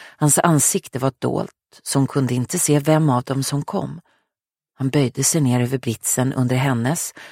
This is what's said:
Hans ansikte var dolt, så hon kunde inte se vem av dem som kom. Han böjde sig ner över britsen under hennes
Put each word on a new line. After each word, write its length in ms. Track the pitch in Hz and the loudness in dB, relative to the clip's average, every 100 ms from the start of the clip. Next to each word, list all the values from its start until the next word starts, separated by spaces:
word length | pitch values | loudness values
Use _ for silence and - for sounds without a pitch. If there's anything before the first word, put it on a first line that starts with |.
| - - | -20 0
Hans 220 | 151 156 | 2 4
ansikte 600 | 175 151 - 190 - - | 4 4 2 -2 -6 -4
var 140 | 131 - | -4 -2
dolt, 600 | 131 - - _ _ - | -4 -4 -6 _ _ -18
så 160 | - 139 | -4 0
hon 80 | 131 | 0
kunde 280 | 143 127 | 0 0
inte 240 | 123 120 175 | -2 -2 -2
se 200 | - 147 | 2 2
vem 320 | 143 156 156 | 4 4 4
av 120 | 123 | 2
dem 200 | - 135 | 0 -4
som 220 | 135 143 | -2 -4
kom. 360 | 147 196 139 156 _ _ _ _ _ _ _ | -4 -6 -6 -10 _ _ _ _ _ _ _
Han 160 | _ 131 | _ -2
böjde 340 | 147 127 - | 2 0 0
sig 160 | 139 165 | -2 2
ner 200 | 135 123 | 2 2
över 180 | 120 131 | 0 -2
britsen 540 | 120 107 - - 127 | -4 -6 -4 0 0
under 240 | 135 123 127 | 0 0 2
hennes 580 | 135 120 120 170 - - - | 0 0 -2 -2 -6 -12 -20